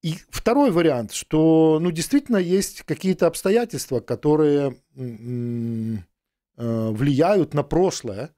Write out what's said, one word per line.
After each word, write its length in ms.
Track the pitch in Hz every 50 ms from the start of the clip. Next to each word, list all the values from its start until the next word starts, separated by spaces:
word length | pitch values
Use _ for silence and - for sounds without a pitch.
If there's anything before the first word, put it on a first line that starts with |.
| -
И 120 | 165 156 - - _
второй 420 | - - - 220 233 185 285 269
вариант, 420 | 180 170 170 160 139 123 113 104 -
что, 680 | - - _ - 156 156 160 160 160 160 160 156 156
ну, 80 | 165 180
действительно 460 | 170 160 156 - - 285 277 - 240 196
есть 460 | 185 170 185 196 190 - - - -
какие-то 440 | - 180 - - 190 185 180 185 165
обстоятельства, 760 | 165 - - 196 208 233 240 233 - 135 - - 131 120
которые, 760 | - - 120 110 - 151 151 156 156 147 147 143 143 139 123 123 _ _ _
м, 1000 | 135 131 123 117 104 117 120 123 120 120 120 120 117 117 117 117 113 110 113 113
м, 100 | 104 85 _ _ _ _ _ _ _ _ _ _ -
э, 320 | 120 117 117 113 110 110
влияют 600 | 107 107 131 143 143 127 156 175 208 202 156 - -
на 100 | 143 143
прошлое 640 | - - 160 185 185 - - - 117 95 98 123 160 _